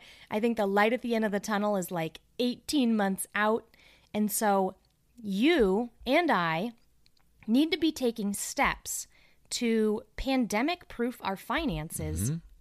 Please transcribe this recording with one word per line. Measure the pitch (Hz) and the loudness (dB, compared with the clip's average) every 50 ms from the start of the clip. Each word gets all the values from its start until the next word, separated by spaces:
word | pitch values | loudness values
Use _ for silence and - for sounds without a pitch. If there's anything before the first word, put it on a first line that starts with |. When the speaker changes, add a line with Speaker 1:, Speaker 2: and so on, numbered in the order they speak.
| - - - - - _ | -6 -18 -20 -20 -12 _
Speaker 1:
I | - 220 | -4 0
think | 214 233 233 | 0 0 0
the | 220 208 | 0 0
light | 196 196 208 208 226 247 | 2 2 2 4 2 2
at | 247 | -2
the | - 240 233 | -2 -2 -2
end | 220 220 | 0 0
of | 208 196 | 0 -2
the | 202 | -2
tunnel | 208 220 214 196 208 208 208 | -2 -2 -2 -2 0 0 0
is, | 190 170 - | -2 -4 -4
like, | 185 170 165 160 - - _ _ _ - | -4 -6 -6 -6 -8 -14 _ _ _ -2
eighteen | 247 247 240 - _ - 311 294 247 233 226 | -2 -2 -2 -6 _ -2 0 2 2 2 2
months | 214 202 196 190 190 - - - | 2 2 0 -2 -4 -6 -6 -2
out. | 202 208 214 226 240 - _ _ _ - - - _ _ _ - | 0 2 2 0 0 -4 _ _ _ -20 -20 -20 _ _ _ -2
And | 208 214 208 | -2 -2 0
so | - - 226 208 196 196 190 185 - _ _ _ _ _ _ _ _ 247 | 0 0 2 2 4 4 2 0 -4 _ _ _ _ _ _ _ _ -12
you | 226 208 190 196 240 311 359 302 220 190 190 214 247 240 - _ - | -8 -4 0 2 4 4 6 6 4 4 4 2 0 -4 -8 _ -2
and | 240 269 330 349 294 | 2 2 2 4 4
I | 233 185 170 165 160 165 196 240 226 _ _ _ _ _ _ _ _ _ _ _ _ _ - | 2 2 2 0 0 -2 -2 -4 -8 _ _ _ _ _ _ _ _ _ _ _ _ _ -2
need | - 220 262 311 330 381 | 2 4 4 4 4 2
to | |
be | 320 330 320 | 0 0 -2
taking | 302 - 262 233 226 - 196 202 202 | 0 0 -2 -2 -2 -2 -4 -4 -4
steps | - - - - - 262 185 - - _ - - - - - _ _ - _ _ _ _ _ | -4 -6 -6 -2 0 0 0 0 -4 _ -10 -10 -10 -10 -14 _ _ -20 _ _ _ _ _
to | - - 240 233 226 220 214 214 208 - - _ _ | -6 -2 0 2 2 2 2 2 0 -2 -6 _ _
pandemic-proof | - - 269 269 262 240 185 - 208 254 320 349 349 - _ - - 233 254 240 - | -8 -4 0 0 0 0 0 0 0 0 -2 -4 -6 -10 _ -6 -4 -4 -4 -4 -6
our | - 190 196 | -6 -6 -6
finances | - - - 233 311 277 185 165 156 151 165 - - 160 156 - 85 98 127 | -6 -6 -4 -4 -2 -2 -2 -4 -4 -6 -8 -8 -6 -6 -4 -4 -2 -2 -2
Speaker 2:
Mm-hmm. | 160 165 - - - - | -4 -4 -8 -14 -20 -16